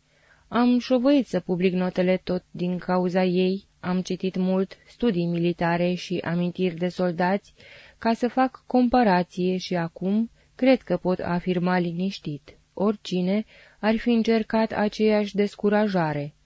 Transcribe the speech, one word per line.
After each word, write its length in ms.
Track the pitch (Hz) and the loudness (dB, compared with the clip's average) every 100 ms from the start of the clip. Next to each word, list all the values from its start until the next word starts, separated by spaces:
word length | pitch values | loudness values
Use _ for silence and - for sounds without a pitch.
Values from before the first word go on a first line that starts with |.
| _ _ _ _ _ | _ _ _ _ _
Am 300 | 233 247 247 | 0 4 2
șovăit 480 | - 254 254 285 226 | 2 2 4 4 2
să 140 | 180 | -2
public 320 | - 180 185 | -2 0 0
notele 480 | 180 180 - 180 185 | 0 -2 0 0 0
tot 200 | - 180 _ | 0 -6 _
din 280 | - 175 180 | -6 -4 -4
cauza 460 | - 185 180 180 | -2 0 2 2
ei, 420 | 185 180 185 196 - _ | 2 2 0 -2 -8 _
am 200 | 175 185 | -4 -4
citit 360 | 180 185 190 185 | -4 -4 -4 -2
mult 400 | 185 190 190 - _ | 0 0 -2 -6 _
studii 400 | - 240 175 170 | -4 -2 0 -2
militare 680 | 170 170 175 170 170 175 | 0 -2 0 0 0 0
și 260 | 180 - 175 | -2 -4 -6
amintiri 500 | - 170 175 - 185 | -4 -2 -2 -2 -4
de 140 | 165 180 | -2 -6
soldați, 680 | - 180 165 180 202 - _ - - - - | -2 -4 0 0 0 -6 _ -20 -20 -20 -6
ca 140 | 226 | -4
să 160 | 226 240 | -2 -2
fac 360 | - 262 - - | 0 -2 -2 -2
comparație 880 | 254 247 247 220 180 175 - 180 185 | 2 4 4 4 2 0 -2 -2 -2
și 180 | - | -2
acum 560 | 180 165 - 185 214 233 _ _ | -4 -4 -4 -2 0 -2 _ _
cred 280 | - 254 254 | -2 2 2
că 140 | - 180 | 2 -2
pot 220 | 180 180 | 0 -2
afirma 600 | - 175 185 180 180 180 | -2 -4 -2 -2 0 0
liniștit. 800 | 175 170 190 - - 147 - - _ | 0 -2 -4 -6 -10 -12 -14 -20 _
Oricine 720 | - 202 208 - 175 180 202 220 - - - | -2 -2 -2 -4 -2 0 0 -4 -14 -20 -6
ar 160 | 208 220 | -2 0
fi 140 | 240 | 2
încercat 600 | 233 220 226 220 226 220 | 2 2 0 0 -2 -2
aceeași 640 | - 208 - 214 208 208 | 0 -2 0 2 2 0
descurajare. 1000 | 196 208 - 208 208 214 185 156 147 147 - | -2 -2 0 0 2 2 0 0 -2 -6 -12